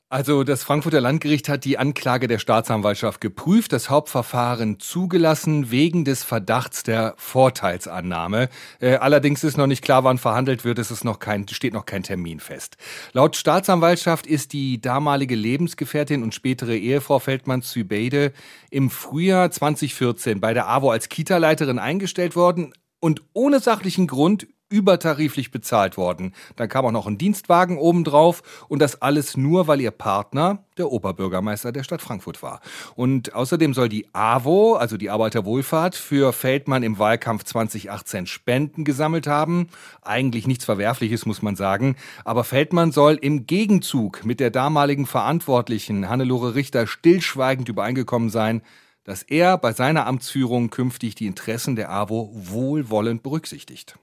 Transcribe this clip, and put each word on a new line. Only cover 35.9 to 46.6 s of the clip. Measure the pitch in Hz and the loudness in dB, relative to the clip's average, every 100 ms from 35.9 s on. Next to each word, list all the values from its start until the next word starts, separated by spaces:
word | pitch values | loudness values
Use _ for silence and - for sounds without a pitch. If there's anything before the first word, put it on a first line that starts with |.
| - | -4
für | - 143 135 | -2 2 2
Feldmann | - 131 139 139 131 | 2 0 -2 0 0
im | 113 101 | 0 0
Wahlkampf | 107 113 117 107 | 2 2 0 -4
zwanzig | - 117 110 107 95 | -4 -4 -4 -6 -10
achtzehn | 104 - 98 87 | -12 -8 -8 -8
Spenden | - - 127 147 - | -8 -2 0 -2 -2
gesammelt | 151 135 156 165 147 | -2 0 0 -2 0
haben. | 147 160 175 170 - - - | 0 0 0 -2 -8 -20 -20
Eigentlich | - 113 131 117 127 | -4 0 0 0 -2
nichts | 127 - | -2 -2
Verwerfliches, | 101 104 123 110 117 110 | 0 0 0 -2 -2 -4
muss | 101 | -4
man | 104 95 | -4 -2
sagen. | 98 98 135 131 - - | 0 0 0 -2 -8 -12
Aber | - 113 | -4 -2
Feldmann | 117 131 151 175 165 | 0 0 2 2 2
soll | 147 147 156 | 6 6 4
im | 139 147 113 | 0 -2 0
Gegenzug | 180 214 190 - 135 104 - | 0 4 2 2 -2 -2 -4
mit | 110 127 | -6 0
der | 123 | 0
damaligen | 127 139 151 143 143 131 | 2 2 2 2 2 -2
Verantwortlichen | 135 107 165 - 123 117 107 - 101 95 | -2 0 -2 2 2 2 -4 -2 -4 -2
Hannelore | 123 127 127 123 | -2 0 0 0
Richter | 123 | -2